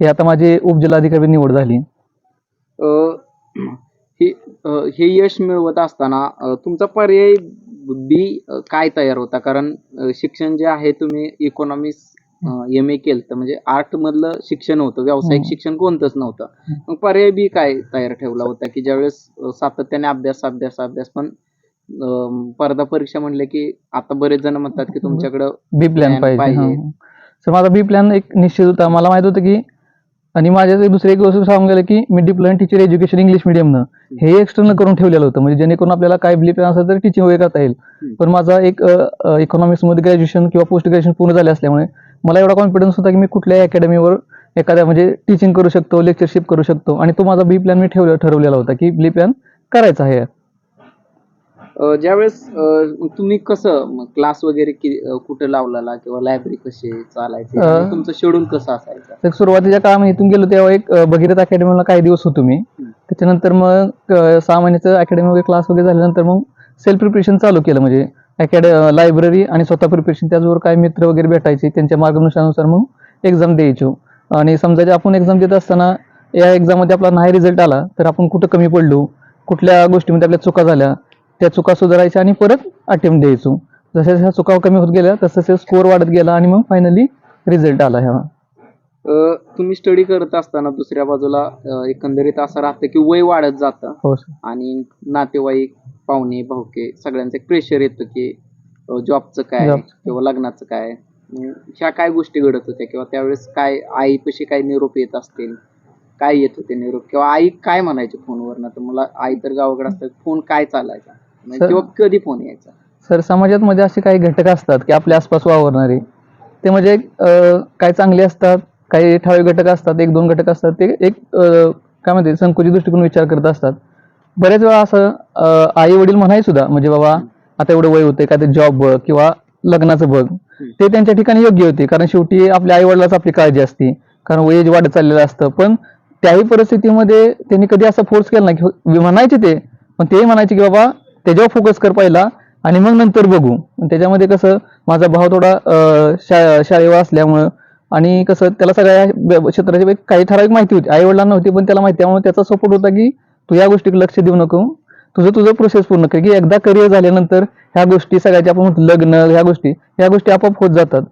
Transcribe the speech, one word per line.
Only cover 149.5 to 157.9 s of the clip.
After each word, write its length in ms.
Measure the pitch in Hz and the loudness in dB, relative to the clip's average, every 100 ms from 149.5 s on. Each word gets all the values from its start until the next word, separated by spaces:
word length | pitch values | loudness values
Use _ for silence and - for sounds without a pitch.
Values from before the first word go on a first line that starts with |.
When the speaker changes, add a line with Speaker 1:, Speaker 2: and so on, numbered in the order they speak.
Speaker 1:
क्षेत्राची 400 | 170 190 175 190 | -2 0 2 2
एक 80 | 202 - | 0 0
काही 180 | 180 185 | 0 2
ठराविक 260 | 202 208 | 2 2
माहिती 240 | 226 202 190 | 2 2 0
होती, 140 | - | 2
आई 160 | 151 185 | 2 4
वडिलांना 300 | 196 202 196 | 4 2 2
नव्हती, 140 | 190 | 2
पण 140 | 190 | 0
त्याला 180 | 190 196 | 0 0
माहिती, 160 | 196 170 | 0 0
त्यामुळे 240 | 180 190 | -2 0
त्याचा 200 | 196 - | 0 -2
सपोर्ट 320 | 196 196 208 196 | -2 -2 0 0
होता 140 | 196 | 0
की 200 | 196 233 - _ _ _ | 0 0 -2 _ _ _
"तू 60 | 170 | 2
या 120 | 196 | 4
गोष्टीकडे 320 | 202 202 185 | 2 2 0
लक्ष 200 | 185 - | 0 0
देऊ 160 | 180 175 | 0 2
नको, 380 | 165 170 233 320 _ _ _ - | 0 0 -2 -6 _ _ _ 0
तुझं 120 | 180 214 | 0 4
तुझं 180 | 208 | 2
प्रोसेस 320 | 220 220 208 190 | 2 2 2 2
पूर्ण 200 | 180 160 | 0 2
कर, 140 | 165 | 0
की 120 | 180 | 2
एकदा 260 | 196 165 202 | 2 2 2
करिअर 300 | 208 202 208 | 2 4 4
झाल्यानंतर 560 | 190 180 185 170 185 202 - _ 180 | 4 4 2 2 0 0 -6 _ 0
ह्या 80 | |
गोष्टी 360 | 180 | 2